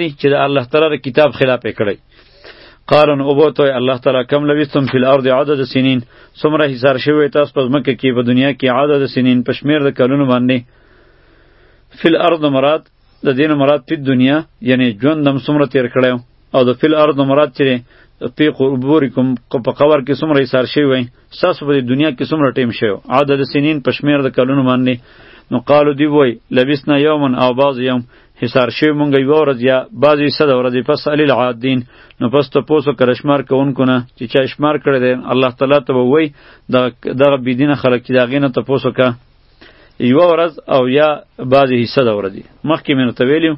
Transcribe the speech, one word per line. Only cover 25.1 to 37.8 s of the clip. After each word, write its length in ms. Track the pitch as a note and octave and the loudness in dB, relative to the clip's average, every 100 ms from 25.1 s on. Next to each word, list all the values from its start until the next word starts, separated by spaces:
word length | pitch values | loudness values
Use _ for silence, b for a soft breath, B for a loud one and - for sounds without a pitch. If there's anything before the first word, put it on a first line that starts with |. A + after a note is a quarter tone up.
| B B B - | B B B -8
نو 80 | B2 - | -6 2
قالو، 240 | D3 D3 | 2 2
دوی 140 | C#3 D3+ | 0 0
وایي، 280 | D3 C3 A2 - | 2 2 -2 -4
لبسنا 460 | B2 C3 D3 - C#3+ | -2 0 -2 -2 0
یوما 300 | D3+ D3+ C#3 B2+ | 2 0 0 0
او 80 | B2+ | 0
بعض 240 | B2 C#3+ B2 | 0 0 0
یوم، 240 | B2+ B2+ B2 b b _ | -4 -4 -6 b b _
حصار 260 | A#2+ C3+ A#2+ | -4 0 -2
شوی 220 | - D3+ | 0 0
مونږ 200 | D3 D3 C3+ | 0 0 0
یوه 200 | C3+ D3+ | 2 2
ورځ 160 | C#3+ B2 | 0 0
یا 180 | B2+ C3 - A2 | 0 0 -2 0
بعضې 200 | C#3+ D3 D3 | 2 2 0
حصه 160 | - D3+ | 0 0
د 60 | B2+ | 2
ورځې. 280 | B2+ B2 B2 | 0 -2 -2
فاسأل 340 | D3 D3 D3 | -2 -2 0
العادین، 600 | D3 A#2+ B2 A#2 C3 B2+ A#2+ b b - | 2 2 0 -2 -2 -2 -4 b b -6
نو 60 | B2 | -2
پس 160 | C#3 C#3 | 0 0
تپوس 340 | C#3+ B2 D3+ C#3 | -2 0 0 0
وکړه 260 | B2 B2 B2 | 0 0 0
شمار 200 | D3 C#3+ | 0 -2
کوونکو 420 | C3 C3+ C#3 C3 | 0 -2 0 0
نه، 120 | C3 B2+ A#2+ - | 0 0 -4 -10
چې 80 | A2+ | -4
چا 80 | C#3 C3 | -2 -2
شمار 240 | - D3 D3 | -2 -2 -2
کړی 200 | C#3+ C3+ | 0 0
دی، 100 | B2 B2+ - | 0 -2 -2
الله 180 | B2+ C3 B2 | -2 0 -2
تعالی 200 | C3 C#3+ C#3 | 0 0 0
ته 60 | |
به 120 | B2+ B2 | 0 2
وایي 160 | D3+ D#3 b b b - | 2 0 b b b -2
دغه، 200 | B2+ B2+ B2 - B2 | 0 0 -4 -8 0
دغه 140 | C#3+ C3+ | 2 2
بېدینه 380 | B2 B2 D3 | -2 -2 0
خلک 260 | C3 | 0